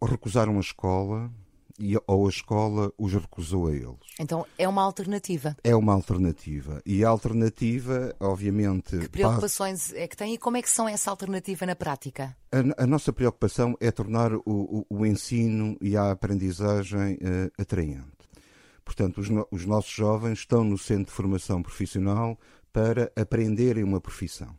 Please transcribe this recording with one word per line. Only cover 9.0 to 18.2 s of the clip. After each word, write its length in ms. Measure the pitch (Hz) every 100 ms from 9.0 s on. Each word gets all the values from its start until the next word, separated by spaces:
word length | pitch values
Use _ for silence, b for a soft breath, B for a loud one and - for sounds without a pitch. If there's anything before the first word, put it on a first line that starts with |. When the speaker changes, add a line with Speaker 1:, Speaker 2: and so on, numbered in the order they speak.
| 82
Speaker 2:
preocupações 840 | - 110 117 - - 190 190 -
é 120 | - 170
que 100 | -
têm 180 | 208
e 40 | 226
como 200 | 240 247
é 40 |
que 60 | -
são 180 | - 226
essa 240 | 208 -
alternativa 540 | 190 190 190 196 185
na 100 | 185
prática? 640 | - 156 139 135 - 135 - -
Speaker 1:
A, 300 | 131 127 -
a 40 | 123
nossa 260 | - -
preocupação 600 | 117 120 - 107 - 120 120
é 100 | 113
tornar 440 | - 101 113 117
o, 80 | 110
o, 420 | 107 104 98 107 -
o 160 | 101 107
ensino 680 | 98 - 120 113 110 107 -
e 160 | 101 104
a 140 | 101
aprendizagem, 1080 | 92 98 98 95 87 104 104 95 101 98 95
eh, 280 | 92 90 92 -
atraente. 460 | 98 90 78 67 67 -